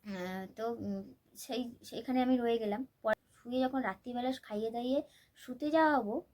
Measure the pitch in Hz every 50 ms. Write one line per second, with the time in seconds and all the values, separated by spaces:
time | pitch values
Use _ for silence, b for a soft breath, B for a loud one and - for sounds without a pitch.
0 | _ 214 196 185 180 185 185 190 190 190 - - 220 233 233 226 202 202 196 190
1 | 196 196 - _ _ _ _ - - - 240 240 247 240 240 - - - - -
2 | 226 269 254 254 254 254 262 247 240 233 233 226 220 208 202 220 262 - _ _
3 | - 220 214 _ _ _ _ - _ 233 247 254 262 254 262 269 254 196 190 -
4 | _ 247 240 240 247 262 262 - - - 214 208 220 226 233 233 247 254 262 294
5 | 294 b b b b b b - - - 247 247 294 302 302 320 320 311 294 262
6 | 220 202 226 330 - _